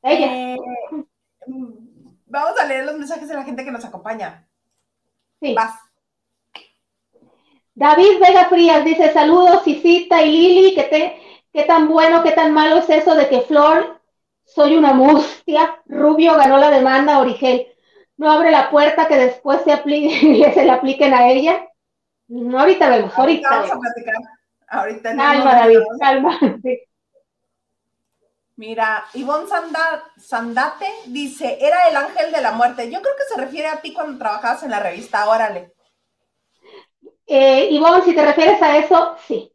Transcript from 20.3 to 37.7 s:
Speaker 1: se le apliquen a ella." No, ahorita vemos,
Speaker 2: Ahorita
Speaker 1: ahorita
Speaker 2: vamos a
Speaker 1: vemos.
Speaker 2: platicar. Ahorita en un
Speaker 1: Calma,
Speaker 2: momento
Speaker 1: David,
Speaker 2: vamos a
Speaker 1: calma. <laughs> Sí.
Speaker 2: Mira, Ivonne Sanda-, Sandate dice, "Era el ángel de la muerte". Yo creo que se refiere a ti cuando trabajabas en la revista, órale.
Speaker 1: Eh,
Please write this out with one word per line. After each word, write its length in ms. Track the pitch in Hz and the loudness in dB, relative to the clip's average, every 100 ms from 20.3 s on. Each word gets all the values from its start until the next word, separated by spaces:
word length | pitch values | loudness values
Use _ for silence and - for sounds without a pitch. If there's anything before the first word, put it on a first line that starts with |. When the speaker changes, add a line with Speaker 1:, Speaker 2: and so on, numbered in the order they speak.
| 233 294 | 4 4
Speaker 1:
se 120 | - 349 | 4 2
le 60 | |
apliquen 420 | 254 269 269 285 | 0 -2 -2 0
a 140 | 254 247 | 4 4
ella." 380 | 262 311 359 - _ _ _ _ _ _ | 2 0 -4 -6 _ _ _ _ _ _
No, 300 | 240 240 254 | -12 -8 0
ahorita 300 | 311 370 294 | 0 2 0
vemos, 240 | 240 196 - | 0 -2 -2
Speaker 2:
Ahorita 320 | 269 330 277 | -2 0 -2
Speaker 1:
ahorita 20 | |
Speaker 2:
vamos 220 | 262 302 | -2 -4
a 40 | 294 | -8
Speaker 1:
vemos. 40 | |
Speaker 2:
platicar. 360 | 240 233 226 220 240 _ _ _ _ | -10 -12 -10 -10 -10 _ _ _ _
Ahorita 420 | - 214 226 226 | -10 -10 -10 -10
en 80 | 240 | -4
un 40 | |
Speaker 1:
Calma, 160 | 285 285 | -2 0
Speaker 2:
momento 160 | 269 247 | 2 4
Speaker 1:
David, 180 | 226 226 | 6 4
Speaker 2:
vamos 220 | 220 240 | 2 -4
a 40 | 277 | -2
Speaker 1:
calma. 340 | 269 302 330 | 0 -2 -2
<laughs> 220 | 254 - | -4 -4
Sí. 160 | 254 247 _ _ _ _ _ _ _ _ _ _ _ _ _ _ _ _ _ - | -8 -10 _ _ _ _ _ _ _ _ _ _ _ _ _ _ _ _ _ -20
Speaker 2:
Mira, 480 | 220 226 220 214 - | -14 -6 -4 -4 -10
Ivonne 340 | 254 262 302 - | -14 -6 -6 -4
Sanda-, 560 | 359 339 311 320 320 - _ | -8 -6 -6 -6 -6 -14 _
Sandate 680 | _ 233 233 233 294 - 392 440 254 | _ -10 -8 -6 -6 -6 -12 -12 -16
dice, 520 | 247 285 - 269 269 | -12 -12 -10 -10 -4
"Era 260 | 587 - 349 | -2 2 2
el 60 | 294 | 0
ángel 360 | 277 - 320 | -6 -6 -6
de 100 | 330 | -4
la 100 | 247 | -6
muerte". 360 | 220 240 247 233 | -2 -4 -4 -12
Yo 100 | 339 | -8
creo 120 | 539 554 | -6 -6
que 180 | 554 | -8
se 60 | 440 | -8
refiere 280 | 262 302 311 | -10 -10 -10
a 140 | 311 | -10
ti 120 | 311 | -12
cuando 240 | - 311 269 | -12 -12 -8
trabajabas 460 | 220 269 247 247 | -8 -6 -6 -6
en 80 | 294 | -6
la 80 | 208 | -8
revista, 500 | 196 185 233 208 208 | -8 -10 -8 -6 -2
órale. 440 | 220 220 185 180 _ _ _ _ _ _ _ _ _ _ - _ _ - _ - | -2 -2 -8 -16 _ _ _ _ _ _ _ _ _ _ -20 _ _ -20 _ -2
Speaker 1:
Eh, 400 | 277 269 262 - | 2 4 4 2